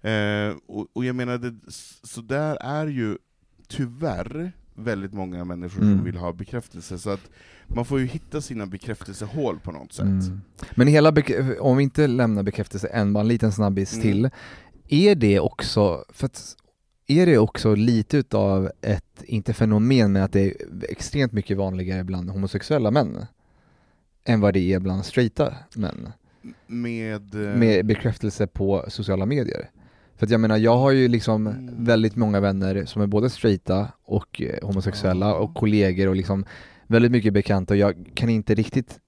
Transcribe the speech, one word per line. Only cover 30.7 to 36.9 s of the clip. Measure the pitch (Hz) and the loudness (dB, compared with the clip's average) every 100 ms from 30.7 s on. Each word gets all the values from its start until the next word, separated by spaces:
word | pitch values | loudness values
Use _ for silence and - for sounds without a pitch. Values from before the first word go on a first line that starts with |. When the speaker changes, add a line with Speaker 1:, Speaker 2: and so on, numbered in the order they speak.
| 120 | 6
Speaker 2:
har | 135 | 6
ju | 135 127 | 6 4
liksom | 120 113 110 107 | 4 2 0 0
Speaker 1:
Mm. | 127 127 120 | -6 -10 -4
Speaker 2:
väldigt | 117 113 110 107 | 2 4 4 2
många | 110 101 | 2 4
vänner | 98 95 95 95 | 2 2 0 -2
som | 95 - | -4 -2
är | 101 | 0
både | 104 123 | 2 0
straighta | - 117 98 - 95 107 - | 0 2 2 0 -2 -2 -10
och, | - - - - | -4 -4 -4 -8
eh, | - - 104 | -6 -6 -4
homosexuella | 98 95 95 95 92 101 | -2 -2 -2 -2 0 0
Speaker 1:
Ja. | |
Speaker 2:
och | 85 104 | 0 -2
kollegor | - 110 104 98 92 98 | -2 2 4 2 2 0
och | 95 | 0
liksom | 92 98 98 - - - | 0 -4 -4 -12 -20 -20
väldigt | _ | _